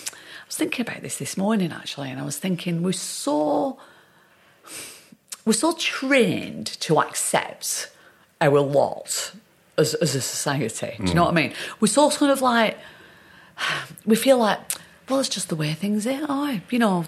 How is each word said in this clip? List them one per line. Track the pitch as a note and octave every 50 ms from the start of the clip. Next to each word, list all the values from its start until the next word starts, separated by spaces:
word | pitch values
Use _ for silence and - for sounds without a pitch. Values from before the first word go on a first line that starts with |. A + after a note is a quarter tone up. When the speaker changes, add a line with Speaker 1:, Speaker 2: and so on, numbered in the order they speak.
| - - - - - - - - -
Speaker 1:
was | - -
thinking | - D#3 - - - A3+
about | - - -
this | - C#3+ - -
this | C#3 - -
morning, | F#3 G3 G#3 A3+ G3+ F3+ D#3
actually, | C#3 - - - - C#3 C#3 C3
and | B2+ C3+
I | C#3+
was | D3 - -
thinking | - F#3+ F3+ E3 - F3 E3+ E3 F3
we're | F#3+
so | F3+ - - - - - - C#4+ D4 D4+ D4+ D4 C#4+ D4 C#4+ C4+ B3+ - - - - - _ _ _ _ _ _ _ _ _ _ _ _ _ - - - - - - - - _ - _ _ _ - - _
we're | A3
so | G#3+ - D#4 E4
trained | E4 - - - - - C4+ C4 C#4 B3+ A3 F#3 B2 G2 - - D2+ - A2 - - -
to | - - D#3 D3
accept | G#2+ - - - - - - C#3+ - - - - - - - - - - - _ _ - _ _ _ _ _ _
our | E3 C#3+ C#3 C#3+
lot | C#3+ C3 - C#3 A#2+ - - - - - - - - - - - - _ _ _ _ _ _
as, | - D3+ D3+ -
as | - E3+ C#3+ C3
a | C3
society. | - - - - - D3+ C3+ C#3 A#2+ A2+ - - A2+ G#2 - -
Do | G2 F2+
you | E2+
know | E2+
Speaker 2:
Mm. | E3+
Speaker 1:
what | - E3+ D#3+
I |
mean? | C#3 B2 - - - - - -
We're | A3 G#3
so | - C#4 D4+ C#4
sort | C#4+ - D4 C#4
of | C4+ C4+
like, | B3+ B3 A#3 A#3 A3 G3 - - - - - - - - - - - - - - - - _ -
<sighs> | - - - - - - - - -
we | G#3+ A3
feel | A3 - C4+ C4 B3
like, | A3+ G3+ - - - - - - - - - _ _ -
"Well, | C4 C#4
it's | C4 -
just | - G3 - -
the | F3
way | D#3 D3+ D3+ D#3
things | - G3+ G3+ G#3 G#3+ G3+
are, | B3 C4+ C#4 D#4 C#4+ C#4 C#4 D4 D4 B3+ F3 - -
you | A#3+ A#3+
know, | A#3 G3+ F#3 F3 D#3+